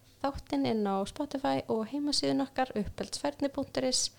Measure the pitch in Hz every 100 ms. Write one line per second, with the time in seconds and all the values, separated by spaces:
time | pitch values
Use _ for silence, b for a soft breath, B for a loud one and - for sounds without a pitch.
0 | - - 269 277 - 285 262 226 202 196
1 | 196 - 294 269 269 269 - 226 220 285
2 | 294 277 277 269 269 - 262 214 208 -
3 | 202 - 285 294 277 277 269 - 262 254
4 | -